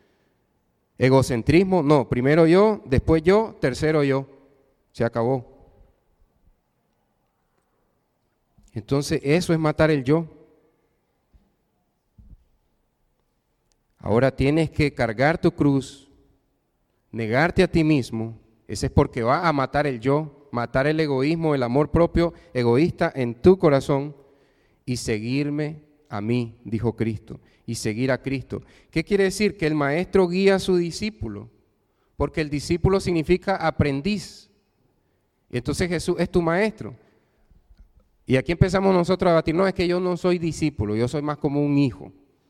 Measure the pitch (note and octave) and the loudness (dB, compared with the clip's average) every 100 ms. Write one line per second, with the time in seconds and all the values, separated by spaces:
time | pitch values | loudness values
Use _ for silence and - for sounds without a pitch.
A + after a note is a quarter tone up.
0 | _ _ _ _ _ _ _ _ _ - | _ _ _ _ _ _ _ _ _ -2
1 | B2+ C3+ B2+ A#2+ G#2+ D#3+ F#3+ F#3 C#3+ D3+ | 2 4 2 -2 2 4 4 2 4 2
2 | A2+ B2 C3 D#3+ E3 F3+ G#3+ G#3 - C3 | 2 0 2 4 4 6 4 0 -2 -2
3 | - D#3+ D#3+ G3+ A3 - D3 A#2+ D#3 D#3 | 2 2 4 2 0 -4 -4 -2 0 0
4 | C#3+ C3+ C3+ - _ _ _ _ _ - | 0 -2 -4 -16 _ _ _ _ _ -4
5 | A#2 A#2 A#2 C3 A#2+ - - _ - _ | -4 -2 -2 -2 -6 -20 -20 _ -20 _
6 | _ _ _ _ _ _ _ _ _ _ | _ _ _ _ _ _ _ _ _ _
7 | _ _ _ _ _ _ _ _ _ _ | _ _ _ _ _ _ _ _ _ _
8 | _ _ _ _ _ _ _ A2+ G2 C#3 | _ _ _ _ _ _ _ -12 -4 -4
9 | C#3+ D#3 C#3 E3 F3 D#3+ D#3 D3 D#3 D3+ | -2 -4 0 0 2 0 0 2 2 2
10 | B2+ D#3 D#3+ - - _ _ _ _ _ | 0 0 -2 -14 -20 _ _ _ _ _
11 | _ _ _ _ _ _ _ _ _ _ | _ _ _ _ _ _ _ _ _ _
12 | _ _ - - _ _ _ _ _ _ | _ _ -20 -20 _ _ _ _ _ _
13 | _ _ _ _ _ _ _ _ _ _ | _ _ _ _ _ _ _ _ _ _
14 | - A2 C3 - C3+ D#3 D#3 - D3 - | -2 2 2 0 0 2 0 0 -2 0
15 | A#2 G#2+ C#3+ E3+ E3+ - C#3+ C#3 B2+ - | -4 0 0 2 -2 2 0 0 -2 -16
16 | _ _ _ _ _ _ _ _ _ _ | _ _ _ _ _ _ _ _ _ _
17 | _ A2 A2 B2 E3+ F#3+ F3 E3+ D#3 D3 | _ -8 -2 0 2 2 2 2 2 2
18 | A#2 A2+ A2+ A2+ _ _ - G#2+ C3+ - | 0 -6 -8 -10 _ _ -12 -6 0 2
19 | C#3 C3 A2+ D3+ F3 D3 B2+ C#3+ D3 A#2+ | 2 0 0 0 0 0 -2 -2 -2 -2
20 | B2 D3 D#3 - - A#2 A#2+ C3 C#3+ D#3 | 0 0 -2 -14 -10 -6 -2 0 0 0
21 | D#3 C3 C#3+ E3 D#3+ C#3+ A#2+ C3 D3+ E3 | 0 0 0 0 0 0 0 0 2 2
22 | E3 E3 E3+ - - B2+ A#2 A#2+ E3+ - | 2 2 -2 -4 -8 -2 2 4 2 0
23 | E3+ C3+ A#2+ A#2 F3+ F#3+ E3 C#3 C3 C#3 | -4 -2 -4 2 4 6 4 2 2 -2
24 | D3 C#3+ _ _ _ _ _ _ - B2 | -4 -12 _ _ _ _ _ _ -8 -6
25 | - G#2+ A2+ C3+ D3 D3 D3+ D#3 _ _ | -4 -4 -2 -2 -2 -4 -6 -8 _ _
26 | - G#2 G#2+ B2 A#2 - - A2 A#2 - | -12 -8 -2 -2 -4 -10 -8 -4 -2 -2
27 | A2+ G#2+ - - _ _ - A2+ A2+ G#2+ | -4 -4 -12 -20 _ _ -12 -6 -6 -4
28 | C3 B2+ C#3 C3+ A#2 G2+ - _ _ D#3+ | -2 -2 -4 -8 -8 -14 -14 _ _ -6
29 | D#3+ G3 F#3+ F#3+ G#3 G3+ D3+ D3+ C#3 D#3 | -2 0 0 0 -2 0 -2 0 0 -2
30 | F3+ G3 F3+ F3+ G3 F#3+ - F3+ E3+ - | 0 2 2 2 2 2 2 0 0 -4
31 | G#3+ G#3+ A2+ G2+ A#2 _ _ _ _ _ | -8 -8 -10 -10 -16 _ _ _ _ _
32 | _ - C#3+ E3+ D3+ C#3+ - E3+ F#3+ G3 | _ -6 -4 -4 -4 -6 -4 0 2 0
33 | F#3+ E3+ D3 F3+ - F#3+ D#3+ - D3 C#3 | 0 -2 0 0 0 -2 -2 0 0 0
34 | E3 G#3 - - - _ _ _ _ _ | -4 -4 -8 -20 -20 _ _ _ _ _
35 | _ _ _ _ - A#2+ C3 C#3+ F#3 E3+ | _ _ _ _ -10 -8 -6 -4 -2 -4
36 | - E3 F3+ F#3 E3 E3+ G#3+ - A2 - | -4 -2 0 0 0 0 -2 -4 -16 -16
37 | _ _ _ _ _ _ _ - - _ | _ _ _ _ _ _ _ -20 -20 _
38 | _ _ - B2+ B2 E3+ F#3+ F#3+ G3 F#3 | _ _ -2 -2 0 0 0 2 2 2
39 | F3 F#3 F3+ E3 D#3+ D#3+ F#3+ F#3+ F3 F3 | 0 0 2 2 0 0 -2 0 -2 -2
40 | F#3 F3 F#3 F3 E3 D3 D#3 - G#2 G#2+ | -2 -2 -2 -2 -2 -2 -4 -2 -4 -2
41 | A#2+ D3+ D3 D3 D3 C#3+ D3 C#3+ C#3 G#2 | -2 -4 -6 -4 -2 0 0 2 0 -2
42 | - - _ _ | -18 -20 _ _